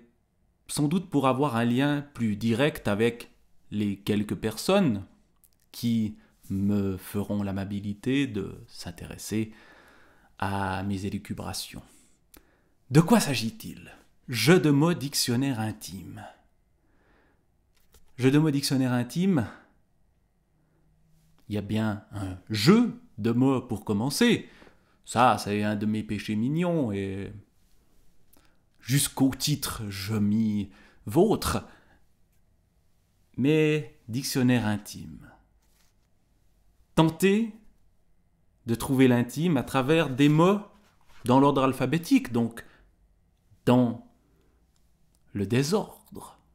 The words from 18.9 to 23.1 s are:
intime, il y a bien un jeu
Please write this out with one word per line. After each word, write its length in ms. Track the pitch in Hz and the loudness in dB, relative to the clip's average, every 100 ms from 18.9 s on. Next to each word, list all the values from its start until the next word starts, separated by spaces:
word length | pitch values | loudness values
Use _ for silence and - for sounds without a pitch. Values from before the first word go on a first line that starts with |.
intime, 560 | 123 120 165 190 160 101 - _ _ _ _ _ _ _ _ _ _ _ _ _ _ _ _ _ _ - | 0 -2 0 2 2 -2 -8 _ _ _ _ _ _ _ _ _ _ _ _ _ _ _ _ _ _ -8
il 80 | 104 | -8
y 20 | |
a 40 | |
bien 420 | 101 107 110 104 - | -4 -2 -2 -4 -10
un 260 | 104 95 90 - | -10 -10 -12 -6
jeu 520 | 107 120 220 233 - - | 2 6 6 4 -2 -14